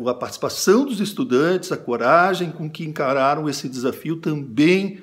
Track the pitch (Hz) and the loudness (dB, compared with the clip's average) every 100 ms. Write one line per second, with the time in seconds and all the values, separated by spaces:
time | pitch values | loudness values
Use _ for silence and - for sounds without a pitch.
0 | 120 120 131 - 143 - - 214 285 208 | -4 -4 -6 -6 -6 0 4 4 2 -2
1 | 208 - 127 123 160 185 175 147 - 120 | -4 -4 0 2 4 0 -2 -6 -4 0
2 | 117 165 180 180 175 147 156 156 160 151 | 4 6 4 2 -4 -6 -10 -8 -8 -4
3 | 139 135 135 151 151 135 135 127 123 - | 0 2 2 2 -2 -4 -6 -4 -4 -4
4 | 151 160 175 151 139 110 156 190 196 190 | -6 -4 -4 -4 -2 2 4 4 0 -8